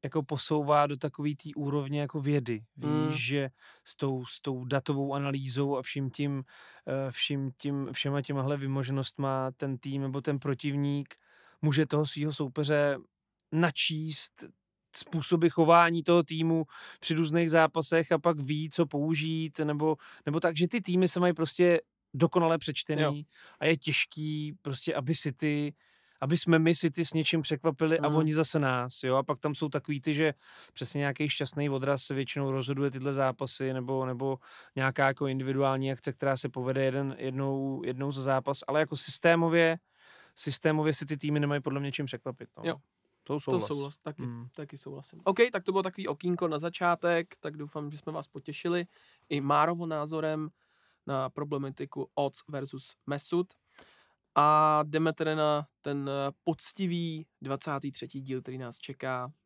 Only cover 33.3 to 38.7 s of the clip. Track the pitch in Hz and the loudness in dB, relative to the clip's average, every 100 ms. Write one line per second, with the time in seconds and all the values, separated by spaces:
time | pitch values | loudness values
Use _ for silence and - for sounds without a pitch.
33.3 | 120 135 - 135 131 127 135 131 123 135 | 0 -6 -4 -2 -4 -4 -4 -2 -2 -4
34.3 | 131 - - - - 131 131 135 135 139 | -4 -8 -20 -10 -2 0 2 2 2 -2
35.3 | 131 135 135 139 135 135 135 - 131 139 | -2 -2 0 2 2 -2 -4 -6 -2 0
36.3 | 131 139 127 127 135 135 131 139 131 131 | 0 -2 -4 -2 0 0 0 -4 -4 -6
37.3 | 131 139 135 135 135 120 127 139 135 135 | -4 -2 -2 -4 -4 -6 -4 -4 -4 0
38.3 | 135 135 139 - | 0 0 -4 0